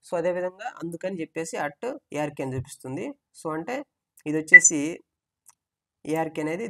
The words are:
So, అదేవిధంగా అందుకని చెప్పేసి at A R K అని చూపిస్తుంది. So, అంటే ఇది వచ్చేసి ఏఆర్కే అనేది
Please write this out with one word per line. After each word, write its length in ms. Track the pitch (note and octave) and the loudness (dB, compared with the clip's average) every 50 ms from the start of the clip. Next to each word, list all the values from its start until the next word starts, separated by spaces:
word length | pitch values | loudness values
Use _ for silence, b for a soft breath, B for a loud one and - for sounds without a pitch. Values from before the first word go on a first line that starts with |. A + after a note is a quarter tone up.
| _ | _
So, 60 | - - F3 E3 | -2 -2 2 2
అదేవిధంగా 460 | F3+ F3 F3+ F3+ F3+ F#3 F#3+ G#3+ B3 - - - | 2 2 2 0 -2 -4 -4 -10 -10 -8 -6 -8
అందుకని 360 | E3+ E3+ E3 - F#3+ G3 F3 D#3+ | -6 -6 -4 -4 -4 -4 -4 -6
చెప్పేసి 340 | D#3 _ E3 E3 D#3+ - G#3+ D#3+ | -6 _ -6 -6 -4 -2 -2 -2
at 200 | D3 C#3+ _ - A#3+ C#4 D4 _ _ - | -2 -4 _ -6 -6 -6 -6 _ _ -2
A 40 | C#3+ D3+ | -2 -2
R 40 | D3 C#3 | -2 -2
K 140 | - D3 C3 | -4 -4 -2
అని 60 | C3 C3 | -2 -2
చూపిస్తుంది. 480 | C3 - - - - B2+ C3 D#3 G#3 C#4 C#4+ _ _ _ _ - - | -4 -6 -10 -12 -8 -6 -6 -4 -4 -6 -8 _ _ _ _ -8 -6
So, 40 | E3+ D#3 | -4 -4
అంటే 200 | D#3+ E3 - B3 C4+ D4 _ _ _ _ _ _ - - D3+ | -4 -2 -4 -4 -4 -6 _ _ _ _ _ _ -10 -4 0
ఇది 80 | D3+ D#3 D#3 | 2 2 2
వచ్చేసి 400 | D#3 - - - - E3+ D3+ C#3+ D#3 F3 - - _ _ _ _ _ _ _ _ - - _ _ _ _ _ _ _ _ _ _ C#3 D3+ | 8 8 8 8 8 0 0 0 0 -4 -6 -12 _ _ _ _ _ _ _ _ -20 -20 _ _ _ _ _ _ _ _ _ _ 0 2
ఏఆర్కే 280 | D#3+ D#3+ D#3 D#3 E3 D3+ | 2 2 0 0 -2 0
అనేది 200 | D#3 D#3+ F3+ A#3 A3+ | 0 0 -2 -2 -4